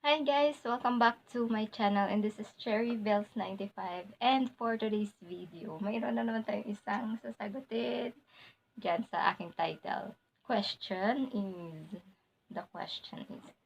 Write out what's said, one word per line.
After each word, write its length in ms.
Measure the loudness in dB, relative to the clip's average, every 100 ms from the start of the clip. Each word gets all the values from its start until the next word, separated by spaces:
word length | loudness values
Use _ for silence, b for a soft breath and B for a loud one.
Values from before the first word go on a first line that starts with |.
| 6
Hi 80 | 4
guys! 400 | 6 6 4 2
Welcome 400 | -2 0 2 6
back 160 | 6 4 -6
to 160 | -2 0
my 160 | 0 -2
channel 320 | 2 4 4
and 160 | 4 4
this 160 | 2 -2
is 160 | -12 -8
Cherry 400 | 0 2 2 0
Bells 320 | 4 2 2
ninety-five. 720 | -4 -4 -4 -8 -6 -6 -6 -10 0
And 320 | 4 4 2 -2
for 160 | -2 0
today's 400 | 0 0 -2 _
video, 560 | -14 -12 -12 -12 -10 -6
mayroon 400 | -4 -2 -2 0
na 80 | 0
naman 160 | -2
tayong 240 | -2 -4 -4
isang 480 | -6 -2 -2 -2 -4
sasagutin 880 | -8 -8 -8 -8 -6 -4 -2 -2 -4 -8 _ B B B _ -6
dyan 320 | -2 -2 -2
sa 240 | 0 0
aking 240 | 0 -8 -2
title. 560 | -2 -2 -4 -4 -6 -12 _ _
Question 880 | -2 0 0 -6 -6 0 2 2 0
is, 640 | -2 -4 -6 -10 -12 -12 -14 -14 _ _ _ _
the 80 | -12 -10
question 560 | -10 -8 -8 -10 -14
is 320 | -12 -14 -16 -20